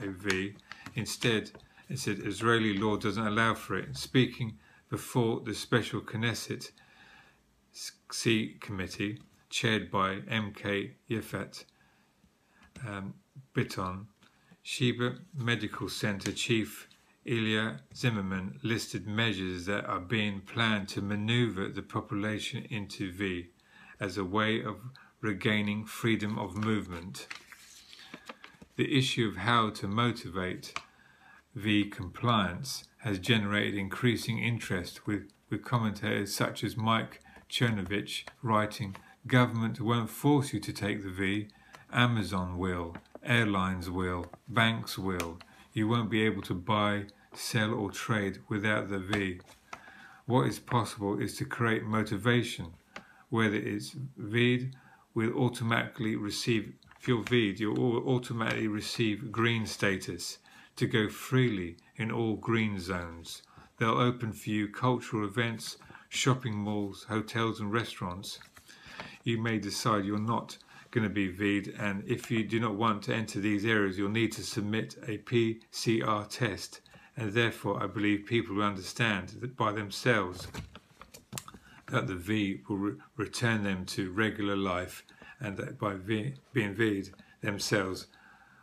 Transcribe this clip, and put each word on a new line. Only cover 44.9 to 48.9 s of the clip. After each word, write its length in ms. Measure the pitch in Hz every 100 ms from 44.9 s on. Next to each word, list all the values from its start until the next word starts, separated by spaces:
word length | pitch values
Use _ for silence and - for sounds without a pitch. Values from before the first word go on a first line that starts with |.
| -
will." 440 | 95 90 85 85 - - - 110
You 100 | 107
won't 220 | 120 107
be 140 | 110
able 180 | 110 98
to 100 | -
buy, 540 | 95 92 107 104 101 98 - -
sell, 400 | - - 117 107
or 160 | 117 101
trade 480 | - - 110 98 92 -
without 400 | 104 107 107
the 100 | 98